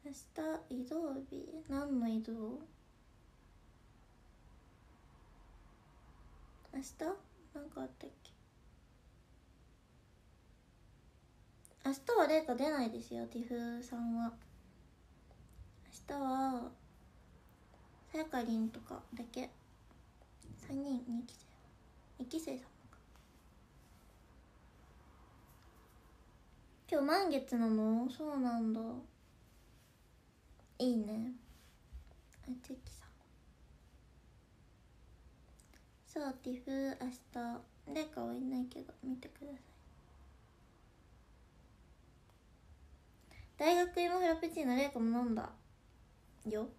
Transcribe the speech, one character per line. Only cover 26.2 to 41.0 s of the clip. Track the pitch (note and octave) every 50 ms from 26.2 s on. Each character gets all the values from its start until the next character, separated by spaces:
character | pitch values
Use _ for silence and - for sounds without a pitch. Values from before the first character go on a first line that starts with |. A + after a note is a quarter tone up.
| - - - - - - - - - - - - - -
今 | F4 D4
日 | C#4
満 | C#4+ D#4+ G4 G4 F4
月 | C#4 C4+ C4 - B3+
な | A#3 A#3
の？ | A3 A3 G#3+ G#3+ A3 A3 A#3 B3 B3+
そ | - - D#4 D4+ D4
う | C4+
な | B3+ B3 A#3 A#3
ん | A3+ A3 A3
だ。 | A3 A3+ A3+ B3 B3+ - - - - - - - - - - - - - - - - - - - - - - - - - - _ - - - - - - - - -
い | B3 B3+ A#3+
い |
ね。 | A3+ G#3 G#3 A3 A3 A3+ B3+ B3+ - - - - - - - - - - - - - - - - - - - - - -
あ、 | C#4 B3+ B3 -
チ | - C4
ェ | C4+ -
キ | -
さ | - - -
ん。 | - - - - - - - - - - - - - - - - - - - - - - - - - - - - - - - - - - - - - - - - - - - - - - - - - - - - - - - - - - - -
そ | - - D#4 D4 C4+
う、 | B3+ - -
テ | B3+
ィ | B3+ B3 -
フ、 | C#4
明 | C4+ C4+ C4+ C4+ C4+ - B3+ B3+
日。 | B3+ - - - - B3 A#3+ A#3 A#3+ B3 - - - - - C#4+ C#4+
レ | D#4 D#4
イ |
カ | D#4 - B3
は | A#3 A#3 A#3+
い | B3
な | C4 B3+ C4
い | B3+ B3+
け | B3 - -
ど、 | C4 - - - -
見 | C4 C4
て | B3+ - -
く | - - C#4+
だ | C#4+
さ | C#4
い。 | B3+ - - - - - - - - - - - - - - - - - - - - - - - - - - - -